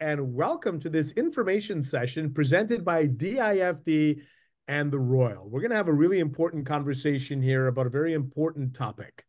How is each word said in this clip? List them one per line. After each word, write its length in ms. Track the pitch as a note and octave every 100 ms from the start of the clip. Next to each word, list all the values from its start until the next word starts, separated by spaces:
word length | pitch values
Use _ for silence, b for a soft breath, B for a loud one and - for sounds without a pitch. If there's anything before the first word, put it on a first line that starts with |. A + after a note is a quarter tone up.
and 340 | D#3 D3 C3
welcome 460 | A#2+ G3 E4 G#3+ E3
to 100 | D#3+
this 220 | D#3 D3
information 720 | G#3 D#4+ C#4 F#3+ G3+ G#3 E3+
session 500 | C3+ C3+ B2 D#3 D3+
presented 500 | C#3 C#3 E3+ G#3+ A#3
by 220 | F3 E3 D3
D 320 | A#2 F3 C4
I 200 | A3 G3
F 260 | F3+ E3+
D 360 | - D#3 D3+ D3 B B B B -
and 240 | D3 D3
the 80 | C#3
Royal." 500 | B2+ C3 A#2+ F#2+ G2+
We're 120 | B2+
gonna 160 | A3+ A3
have 100 | F3
a 60 |
really 260 | D3 E3+ F#3+
important 480 | D#3 - E3 D#3+ C3
conversation 760 | D3 C#3 C3+ D3+ C#3 C3+ C#3
here 280 | C3 C3 C3
about 180 | B2 B2+
a 40 |
very 220 | C3+ E3
important 640 | D#3 C3 D3 D#3+ D3+ B2+
topic, 500 | B2+ A2+ - - -